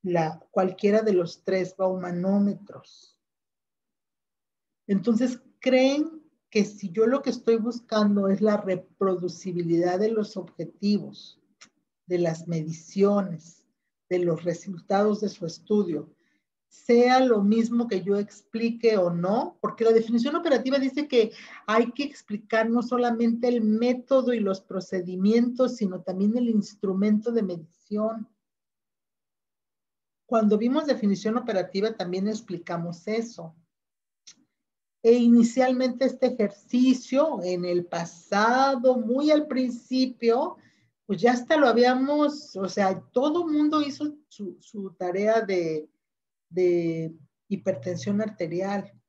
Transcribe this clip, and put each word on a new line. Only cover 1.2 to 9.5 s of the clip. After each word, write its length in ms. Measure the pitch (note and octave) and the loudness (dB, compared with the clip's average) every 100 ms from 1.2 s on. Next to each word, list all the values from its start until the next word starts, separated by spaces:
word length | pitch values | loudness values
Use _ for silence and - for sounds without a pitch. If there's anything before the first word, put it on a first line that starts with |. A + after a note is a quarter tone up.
| E3+ - | 0 -8
tres 320 | - F#3+ F3+ - | -4 -2 -4 -4
baumanómetros. 1400 | F#3 F#3 F3+ F3 F#3 G3+ G3+ F#3+ - - - _ _ _ _ _ _ _ _ _ _ _ _ _ _ _ _ _ _ _ - | -4 -2 -6 -4 0 2 2 -2 -12 -20 -20 _ _ _ _ _ _ _ _ _ _ _ _ _ _ _ _ _ _ _ -2
Entonces, 540 | G3 A3+ A#3 B3+ - _ _ | 0 2 0 0 -4 _ _
¿creen 640 | C4 B3+ C4 C#4+ D#4+ - _ _ _ | 2 4 4 2 -4 -8 _ _ _
que 160 | A3 | -2
si 260 | G3 - F#3+ | -2 -4 -8
yo 160 | F3+ A#3 | 0 2
lo 140 | C#4 | 2
que 80 | C4+ | -2
estoy 240 | - - | -2 0
buscando 720 | A3+ A3+ A#3 _ G#3+ G#3 G3+ G3 | 0 0 -6 _ 0 2 2 2
es 140 | G3 | 2
la 160 | G#3+ G#3 | 2 0
reproducibilidad 1400 | G3 F3+ - _ G3 F3 F3 - F#3+ | -2 -4 -6 _ 0 0 -4 -8 -8